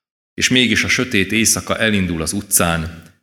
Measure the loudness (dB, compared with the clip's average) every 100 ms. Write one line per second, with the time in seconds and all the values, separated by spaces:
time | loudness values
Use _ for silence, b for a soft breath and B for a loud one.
0 | _ _ _ -4 0 4 4 2 0 -2
1 | 0 0 0 2 0 0 -2 -2 0 0
2 | 0 -2 -4 -6 -2 0 2 0 -4 -10
3 | -20 _